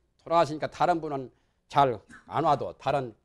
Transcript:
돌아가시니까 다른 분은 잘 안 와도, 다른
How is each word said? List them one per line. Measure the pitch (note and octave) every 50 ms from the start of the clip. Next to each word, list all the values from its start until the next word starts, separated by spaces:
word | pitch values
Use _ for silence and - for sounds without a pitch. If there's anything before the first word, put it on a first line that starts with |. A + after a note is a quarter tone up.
| _ _ _ _ _
돌아가시니까 | - E3 E3+ E3 C3+ D#3 D3+ C#3+ C3
다른 | - - D3 E3+ F3 E3
분은 | D#3 D#3 C#3+ C3+ C3 A#2+ - _ _ _ _ _ _ _
잘 | - C#3+ C#3+ C3+ A#2 G#2 - - - - -
안 | - F2+ B2+ C#3
와도, | D#3 D3 A#2+ A2+ F2+ E2 -
다른 | - C3+ C#3 C#3+ C3 A#2 G#2+ _ _